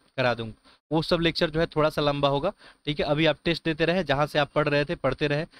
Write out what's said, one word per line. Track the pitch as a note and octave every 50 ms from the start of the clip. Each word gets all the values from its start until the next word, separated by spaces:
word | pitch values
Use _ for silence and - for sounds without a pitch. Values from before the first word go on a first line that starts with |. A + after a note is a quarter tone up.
| _ _ - C3
करा | B2+ B2 A#2
दूँ। | A#2 A2+ A2 G#2 _ _ _ _ _ _ -
वो | D3 E3
सब | D3+ - F3+ E3
लेक्चर | E3+ E3 D3 - F3+ D#3+
जो | D#3 D#3+
है | E3+ -
थोड़ा | - D#3 D3+ D#3
सा | - E3
लंबा | D3 D3 C#3+ C#3+ C#3+ C#3
होगा, | C#3 C#3 D3 G3 - _ - - - _ -
ठीक | D3 D3+ D3
है। | F3
अभी | C#3+ D3 D3 D#3+
आप | D#3 C#3+ - -
टेस्ट | E3+ D#3+ - -
देते | E3 D#3 D#3 D#3+
रहें, | D#3 F3 F#3+ F3
जहाँ | C#3+ C3+ C#3 D3+
से | D3 - D3+
आप | C#3+ -
पढ़ | - D3+ D3+ D3+
रहे | C#3+ C#3+ D3
थे | D3 E3+
पढ़ते | - - C3 B2+ - D3+ D3
रहें, | C#3+ D3 E3+ - _